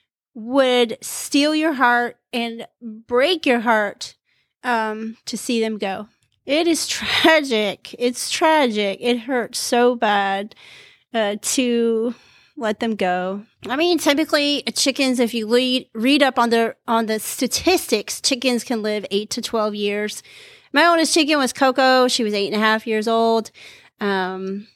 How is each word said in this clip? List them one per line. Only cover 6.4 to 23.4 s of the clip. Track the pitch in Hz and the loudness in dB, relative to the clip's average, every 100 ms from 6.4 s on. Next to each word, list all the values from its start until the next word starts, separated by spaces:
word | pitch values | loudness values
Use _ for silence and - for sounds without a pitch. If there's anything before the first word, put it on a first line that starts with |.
| - | -2
It | 302 339 | 0 2
is | 320 - | 0 -2
tragic. | - - - 330 311 277 220 208 - - - | -6 -4 2 4 4 2 0 -2 -6 -12 -4
It's | 247 240 - | -4 -4 -6
tragic. | - 320 311 262 208 202 190 | 0 2 4 2 0 -2 -2
It | 240 247 | -2 -2
hurts | 226 254 214 - | -2 -4 -4 -6
so | - 240 240 | -2 2 2
bad, | 240 214 202 196 196 208 - - - - _ _ | 2 0 2 0 -4 -6 -14 -20 -20 -20 _ _
uh, | 233 208 208 | -2 -2 -2
to | - - 247 233 233 226 240 233 _ _ _ 302 | -4 0 2 2 2 2 -2 -6 _ _ _ -6
let | 220 208 | -4 -2
them | 233 208 | -4 -2
go. | 180 180 185 202 214 _ - | 0 0 -2 -6 -12 _ -6
I | 269 | 0
mean, | 349 339 | 2 2
typically, | 302 285 311 302 285 285 - | 2 0 0 0 0 -2 -4
uh, | |
chickens, | - 277 254 262 247 | -2 -2 0 0 2
if | 233 | 0
you | 233 214 | -2 2
read, | 240 254 254 - | 2 2 -2 -4
read | 226 247 285 | -2 2 4
up | 269 254 | 2 2
on | 240 | 2
the, | 233 226 - - | 2 0 -4 -2
on | 226 220 | 0 0
the | 214 | -4
statistics, | - - 247 - 339 370 - 214 - - | -6 -4 -4 0 2 0 0 -2 -2 -4
chickens | - 247 262 233 | -4 0 0 -2
can | - 226 | -2 -4
live | 214 214 - | -2 -4 -2
eight | 202 214 | -4 -4
to | - | -8
twelve | - 226 214 | -4 -2 -2
years. | 208 202 208 208 - - - - - - | -2 -4 -2 -6 -8 -18 -20 -20 -20 -4
My | 277 339 | 2 4
oldest | 330 320 | 4 2
chicken | 349 294 302 | 2 2 2
was | 254 | 0
Coco. | - 269 254 262 254 254 | 2 2 4 4 4 4
She | 254 | 2
was | 214 | -2
eight | 208 185 | -2 -2
and | 208 | 0
a | |
half | 220 220 233 | 0 0 -2
years | 220 220 | -2 0
old. | 226 226 226 | 2 2 2